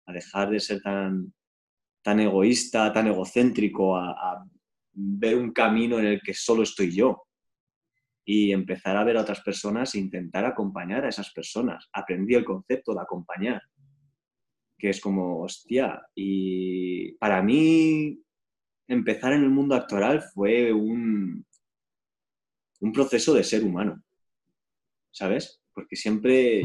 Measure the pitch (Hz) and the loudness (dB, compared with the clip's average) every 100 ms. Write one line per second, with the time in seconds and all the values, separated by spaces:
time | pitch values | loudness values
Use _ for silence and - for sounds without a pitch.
0 | - 90 - 98 101 104 - 101 101 98 | -16 -14 -8 -4 -2 -2 -2 -6 -4 -4
1 | 95 92 92 - _ _ _ _ _ _ | -2 -4 -6 -14 _ _ _ _ _ _
2 | - 107 107 95 104 123 - 113 107 110 | 0 2 4 4 4 2 0 0 2 2
3 | 110 95 92 123 123 110 104 - 95 92 | 2 0 0 2 2 2 0 2 2 2
4 | 90 - 90 92 - _ _ _ _ 98 | -2 -6 -6 -8 -12 _ _ _ _ -8
5 | 98 101 113 123 120 113 113 110 117 117 | -6 0 2 2 0 0 2 2 2 2
6 | 107 101 - 95 - 113 107 - 92 90 | 2 0 -4 -4 2 2 2 0 0 2
7 | 123 - _ _ _ _ _ _ _ _ | 2 0 _ _ _ _ _ _ _ _
8 | _ _ - 104 101 98 95 92 98 98 | _ _ 0 2 4 2 -2 -6 -2 0
9 | 110 117 104 98 - 95 104 110 131 104 | 2 0 0 -4 -6 -6 -4 -4 -4 -4
10 | 95 92 87 90 117 127 98 92 87 113 | -6 -6 -6 -4 -2 -2 -6 -6 -6 -4
11 | 139 104 98 - 80 107 120 - - 98 | -4 -6 -10 -12 -10 -4 -4 -4 -10 -10
12 | - 92 101 120 95 95 - 127 - 95 | -6 -4 2 2 2 -6 -4 -6 -4 -6
13 | 87 90 85 90 110 120 - _ _ _ | -6 -10 -10 -6 -6 -6 -10 _ _ _
14 | _ _ _ _ _ _ _ _ 101 95 | _ _ _ _ _ _ _ _ -4 -2
15 | 101 98 90 85 90 - - 117 120 78 | -2 -2 -2 -4 -8 -10 -4 -2 -2 -4
16 | - - 98 98 95 92 92 92 90 90 | -14 -8 -4 -2 -2 -4 -4 -4 -4 -6
17 | 92 - 107 95 98 139 160 165 160 156 | -8 -4 0 2 4 4 6 4 4 2
18 | 151 - _ _ _ _ _ _ - 123 | -2 -6 _ _ _ _ _ _ -4 -2
19 | 110 107 127 147 135 135 139 127 - 101 | 0 -2 0 2 4 4 2 0 0 0
20 | 107 151 - 98 101 120 117 110 107 117 | 2 0 -2 -2 2 4 2 2 0 -2
21 | 113 104 95 85 - _ _ _ _ _ | -2 -2 -2 -6 -14 _ _ _ _ _
22 | _ _ _ _ _ _ _ - 107 107 | _ _ _ _ _ _ _ -6 -2 0
23 | 135 120 156 131 - 110 104 87 104 - | 2 2 4 4 4 2 0 0 -4 -6
24 | _ _ _ _ _ _ _ _ _ _ | _ _ _ _ _ _ _ _ _ _
25 | _ - 95 110 - _ _ - - - | _ -6 -2 -2 -4 _ _ -18 -14 -6
26 | 110 107 120 131 123 107 | -2 0 4 4 4 2